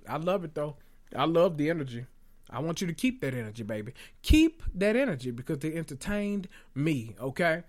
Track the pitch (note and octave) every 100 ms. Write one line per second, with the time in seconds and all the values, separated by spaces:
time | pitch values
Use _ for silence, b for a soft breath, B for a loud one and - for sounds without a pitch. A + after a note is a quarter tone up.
0 | - C3+ E3 F#3+ E3+ D#3 D3 C#3+ b b
1 | b - D3 E3 F3+ D#3 D3 E3+ C#3 A#2+
2 | B2 - - - - A#2+ D#3+ E3+ F#3 D#3+
3 | B3+ B3+ C#3 B2+ A2 G#2+ G#2 A2 G#2+ -
4 | B - - D4+ D#4+ - - F3+ G3+ A3
5 | C4+ D3 B2+ A#2+ B2+ D3 D3+ D#3+ D#3+ C#3
6 | - G#3 G3+ G3+ F3+ B B B2+ D3+ D3
7 | A2+ G#2+ B2 C3 F3 D#3+